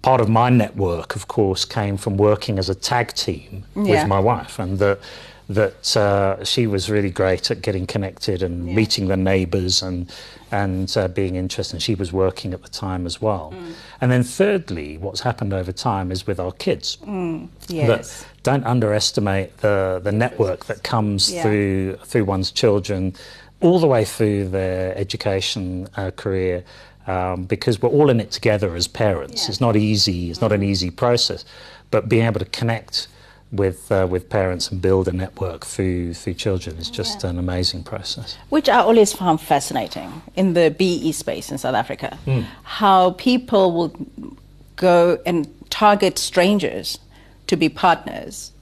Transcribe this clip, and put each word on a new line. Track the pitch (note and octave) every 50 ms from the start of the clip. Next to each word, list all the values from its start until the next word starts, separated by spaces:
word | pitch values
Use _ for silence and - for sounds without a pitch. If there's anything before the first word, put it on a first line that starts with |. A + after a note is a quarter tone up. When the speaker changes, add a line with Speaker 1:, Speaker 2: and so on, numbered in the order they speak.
Speaker 1:
part | - C3 C3 B2
of | A2+
my | G2+ A2+ A2+ A#2+ B2
network, | B2+ A#2+ G#2+ - - G2+ G2 F2+ E2+ E2 - _ -
of | G#2 -
course, | - - - G#2 G2 F#2 - -
came | - - A2+ G#2 G2+ G2+
from | G2+ - A2 G2
working | G2 G#2 G#2 G#2 G2+ - - G#2
as | F#2+ F2+ F2
a | F#2+
tag | - - - B2+ B2 A#2+ - -
team | - - - E2+ C#2 - - - G2 - - -
Speaker 2:
Yeah. | F#3+ G#3
Speaker 1:
with | G3 - D3+ D3+
my | G2 G2 G2
wife, | G2 A2+ A#2+ F2+ - - -
and | - G2 F2+ G2 F#2
that, | G2+ G2+ G2 - - - - - - - - - -
that, | - G2 G#2 G#2+ F#2+ - - - - -
uh, | A2+ G#2 G2+ G2+ G2+ G2 F#2+ F#2+ - G2+
she | - - B2+ A#2
was | A2 G2+ F#2+ F2+ G#2+
really | G#2+ G#2 G2+ F#2+
great | E2+ - F#2+ F#2+ F#2 F2+ - -
at | A#2 F2
getting | - A2 G2 F#2+ F2+
connected | - - A2 G2 F#2+ - - - - F#2+ F2
and | F#2 F2 F2 F2 F2
Speaker 2:
Yeah. | F2 F2+
Speaker 1:
meeting | A2 A2 G#2 - - G2 F#2
the | G2
neighbours | F#2+ F#2+ F#2+ G2 F#2+ F#2 F2 F#2+ G2 F#2 F#2 F#2 -
and, | F#2 F#2 F2+ F2+ F2 - - - - - - - - -
and, | A#2 G2+ G2+ F#2+ F#2 F#2 F#2+ F#2 -
uh, | A2 F#2+
being | F2+ F2 G#2 G2 F#2 F#2
interested. | F#2 F#2 F#2 - - F#2+ - -
And | E2
she | - - G#2+
was | F2+ G2+ E2 F2
working | F#2+ F#2+ F#2 - - - G2 F2+
at | -
the | - -
time | - - - F#2+ F#2 F2+ F2+
as | F2 - -
well. | A#2 A2 G2+ F2+ D#2 D#2 F#2
Speaker 2:
Mm. | - - E3 E3 - - - - -
Speaker 1:
And | C3 B2
then | B2+ B2+ B2
thirdly, | B2 - - F#3+ G#3 G#3 F#3 - - F2+ D#2+ D2 D2 D2+ D#2+
what's | F2+ G2 - -
happened | - B2 A#2 - - G2 G2
over | F#2+ F#2 F2+
time | F#2 - - B2+ G#2 G2 F#2 F2+
is | F2+ F#2 -
with | - G2 F#2+
our | F2+ F#2
kids. | - _ - F#3+ - - - - - - -
Speaker 2:
Mm. | G#3 G#3 F#3 F3+ E3+ D#3+ D#3 E3+ F3 - - -
Speaker 1:
That | - F3
Speaker 2:
Yes. | D#3+ C#3+ A#2 A2 - - - - - - - _ _ -
Speaker 1:
don't | B2+ C3+ C#3 B2
underestimate | A2+ B2 B2 A2 G#2 G#2 G#2+ - - - - G2+ G2+ F#2+ G2 F#2+ - - -
the, | - G#2 G#2 G2 F#2+ F#2+ F#2 F#2 F2
the | G2+
network | G2+ G#2+ A#2 B2+ - - A2 F#2 F2+ - -
that | - A2 - -
comes | - - A2+ G#2+ G#2 G2+ G2 - -
Speaker 2:
Yeah. | F#3 F3
Speaker 1:
through, | D#3 G#2+ G#2 G#2 G2+ G2 F#2+ F#2+ F#2+ F#2+ F#2+ - -
through | - - A#2+ G#2
one's | G2 G2 F#2+ F#2+ -
children, | - - - A2+ G2+ G#2 F#2+ - G2+ F#2 F#2+ F#2 F2+ - - - - - - - - _
all | - E3+ F3+ F3+
the | E3
way | D3 B2+ A2+ G#2+
through | - - - A2+ G#2 G#2 G2+ G2 F#2
their | F#2 F#2+ F#2+ F#2 F#2 F#2 F#2 F#2 F#2
education, | G2+ G2+ G2 - - - G#2+ G2 G2 F#2+ - - A2 F#2+ F2+ F#2 F2+ F#2 F#2 -
uh, | - G2 F#2
career, | - - - G#2 F#2+ F#2+ F#2 F#2 F2 F2+ F#2+ - - - - - - - -
um, | - F#2 F#2 F#2 F#2 F2+ F#2+ F#2
because | F#2 G#2+ G2 - B2 A2+ -
we're | - A#2+
all | C#3+ C#3+ D3+ C#3
in | B2 A2+
it | G#2 -
together | - - - A#2 G#2 G#2 G#2 F#2 E2+
as | E2+ F2
parents. | - - - A2+ G#2 F#2 D#2 C#2 - - - -
Speaker 2:
Yeah. | -
Speaker 1:
It's | G2 -
not | - A#2 G#2+
easy. | G#2+ G#2+ G#2+ G#2+ G2+ - G2+ F2+ F2 F2 F2
It's | E2 -
not | - G#2+
an | G#2+ G2+
Speaker 2:
Mm. | G2 G2+
Speaker 1:
easy | G2 F2+ F#2 F2+
process, | F2 - B2+ A#2+ A#2+ A#2+ - - E2 - - - - - - - - - - _
but | - A2 -
being | G#2 B2 A2+ A2+
able | A#2 G#2 -
to | G2
connect | - - - A#2+ A2+ A2+ G#2+ - - - - - - - - - - - - _ _
with, | - F#2+ G2 F#2+ F#2 - - -
uh, | G#2 F#2+ F#2+
with | F2+ F#2 F#2 - -
parents | - G#2 F#2 F#2 F2+ E2+ - -
and | G2 F#2
build | F2+ F#2+ F#2+ F#2+ F#2
a | F#2
network | F2 F#2 F#2+ - - - G2 F2+ D#2+ - -
through, | - - - G2 F#2 F2+ F2 F2 F2 E2
through | - - F#2+ F2+
children | - - G#2+ F#2+ F2+ - - D#2+ D#2+
is | D#2 -
just | - - G2+ - - - -
Speaker 2:
Yeah. | F#2
Speaker 1:
an | E2+ F2+
amazing | F2+ F2+ F2+ F2+ F2+ - - E2+
process. | F2 - - G2+ G2 - - - A#2 - - - - -
Speaker 2:
Which | C4+ D#4 D4 -
I | - B3
always | F#3 G#3+ A#3 A#3 G#3 G3
found | - - F#3 F3+ D#3 D#3
fascinating | - - D#3 C#3+ - - E3+ C3 G2+ - - - E2+ F#2+ A2+ E3 - - -
in | - F#3+ F#3+ E3
the | F3 E3+ D#3 D3+
B | - F#3+ F#3 F3 C#3+ -
E | D#3+
space | D3 - - - - E2+ - -
in | C#3
South | C3+ - B2+ C3
Africa, | G#2+ B2 - - - - - - - -
Speaker 1:
Mm. | C#3 C3+ B2 - - - - -
Speaker 2:
how | - - - G#3+ G3 F#3+ F#3 F3+ F#3 F3+
people | - - C4 B3 B3 B3+ - A#3 G3 F#3+ F3+ E3+
will | E3+ E3+ D3+ - - - - - - - - - - - - - - - - -
go | - F#3 F#3 E3+ E3+ E3+ F3 E3+ E3+ -
and | F3+ F3 E3 D3 - - - - -
target | - - G#3+ G#3 G#3 G3+ G3+ F#3 - -
strangers | - - - F#3 F3 G3 G#3 G3+ E3 - - G2 - - - - - - - - - - - - -
to | - F#3
be | D3 D#3+ D3+
partners | - - - F3+ E3 D#3+ - - - - - - G#3 - - - - -